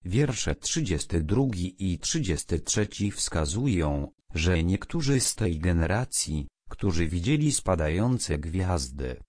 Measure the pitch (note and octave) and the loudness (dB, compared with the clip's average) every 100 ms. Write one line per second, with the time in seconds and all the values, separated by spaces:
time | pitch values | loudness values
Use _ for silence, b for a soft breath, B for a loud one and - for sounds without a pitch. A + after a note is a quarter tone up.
0 | F#2 G#2+ C#3+ A#2+ - D2+ - E3+ D3 D#2 | 0 2 2 0 -2 -2 -2 -2 0 0
1 | - E2+ D#2 G#2+ C3+ F#2 F2+ - G2 E2 | 0 0 2 2 2 0 -4 -2 -2 -2
2 | - E3 G#2 D2+ - E2+ - - G#2 - | -2 -2 0 -2 0 -4 0 0 -2 -2
3 | G2+ - - E2 D2+ F#2+ C#3 F#2 D2+ D2 | -4 -2 -4 -2 -2 0 0 2 0 0
4 | C#2+ _ _ E2 E2 F2 E2+ G2 - E3+ | -4 _ _ 0 2 2 2 0 -2 -2
5 | C#3 C3+ - - G#2 D#2+ F2 F2 E2 G#2 | 2 2 2 0 -2 0 2 2 2 0
6 | B2+ - - D2+ C2+ _ - - G2 E2+ | -2 -4 -2 -4 -4 _ -16 -2 2 2
7 | E2 F2+ F2+ D3+ D3+ C3 - F2+ D2+ E2+ | 2 0 2 2 2 2 0 2 2 2
8 | A#2+ B2+ - D2+ D#2+ F2 F2+ F2 C2+ C#2 | 2 0 0 -2 -2 -2 0 0 -2 -6
9 | B1+ B1+ | -6 -8